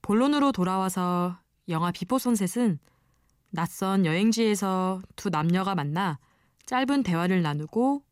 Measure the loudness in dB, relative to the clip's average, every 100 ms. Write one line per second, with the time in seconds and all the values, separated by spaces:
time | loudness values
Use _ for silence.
0 | 2 2 4 4 2 2 0 0 -2 -2
1 | 0 0 -2 -4 _ _ -6 -2 -2 -4
2 | -2 -2 0 0 0 0 0 0 _ _
3 | _ _ _ _ _ -6 -6 -4 0 2
4 | 2 2 2 4 2 2 0 0 -2 -4
5 | -10 -8 -4 0 2 2 0 -2 -2 -2
6 | -4 -4 _ _ _ _ -4 -2 0 0
7 | 2 0 2 2 0 -2 -4 0 0 0
8 | _